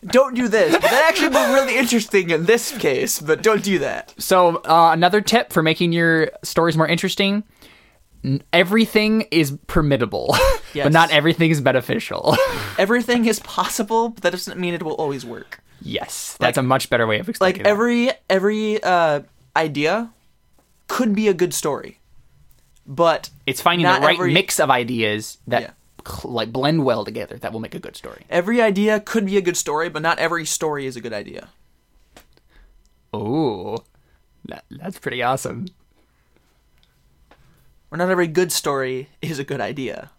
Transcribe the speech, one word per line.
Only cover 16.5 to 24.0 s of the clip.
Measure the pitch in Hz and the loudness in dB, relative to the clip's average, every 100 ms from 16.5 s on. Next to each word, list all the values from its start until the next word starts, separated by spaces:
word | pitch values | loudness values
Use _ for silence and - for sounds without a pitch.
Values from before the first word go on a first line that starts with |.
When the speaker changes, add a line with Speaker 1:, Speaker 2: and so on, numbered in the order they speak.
| 123 | 0
Speaker 1:
Like, | |
Speaker 2:
a | 127 | 0
much | 131 - | 0 0
better | 123 113 | 0 2
way | 107 | 0
of | 175 | -4
explaining | - 185 190 | 0 0 2
Speaker 1:
like, | |
Speaker 2:
that. | - | 0
Speaker 1:
every, | 208 240 240 240 - _ | 2 2 2 0 -2 _
every, | 190 196 214 214 214 | 0 2 0 -2 -2
uh, | - 180 165 147 - _ _ | 2 2 2 0 -4 _ _
idea | - 160 147 147 202 233 _ _ _ _ _ _ _ _ | -2 -2 0 0 0 -4 _ _ _ _ _ _ _ _
could | - 247 | -2 0
be | 202 214 | 2 2
a | |
good | 175 175 | 2 0
story, | - 156 131 - - _ - _ _ _ _ _ _ - | -2 -4 -4 -8 -20 _ -20 _ _ _ _ _ _ -16
but | 135 170 156 - - | 0 2 2 -6 -10
Speaker 2:
It's | - 131 | -6 0
finding | 180 175 | 2 2
Speaker 1:
not | 175 185 | 2 4